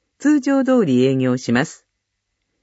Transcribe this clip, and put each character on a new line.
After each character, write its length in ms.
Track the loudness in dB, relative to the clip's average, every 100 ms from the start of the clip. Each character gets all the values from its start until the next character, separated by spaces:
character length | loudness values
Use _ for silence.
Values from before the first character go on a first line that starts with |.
| _ _
通 220 | 0 0
常 220 | 0 -2
通 220 | 0 0
り 220 | 2 2 2
営 100 | 0
業 220 | -2 -4
し 120 | -2
ま 140 | -2
す。 220 | -2 -8 _ _ _ _ _ _ _ _